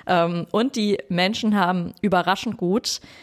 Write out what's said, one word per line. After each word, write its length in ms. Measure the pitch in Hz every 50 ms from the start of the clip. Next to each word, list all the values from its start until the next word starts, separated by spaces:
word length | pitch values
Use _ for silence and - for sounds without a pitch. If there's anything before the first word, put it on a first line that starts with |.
| - -
Ähm, 400 | 185 175 170 170 175 170 165 -
und 240 | - 208 233 269 -
die 240 | 233 214 208 196 - - -
Menschen 440 | 180 175 180 190 226 - - 214 208
haben 380 | 202 185 175 185 180 170 180 - -
überraschend 560 | - 208 185 180 170 - 190 196 - 226 202
gut, 440 | - 175 175 190 240 - - - - - - - -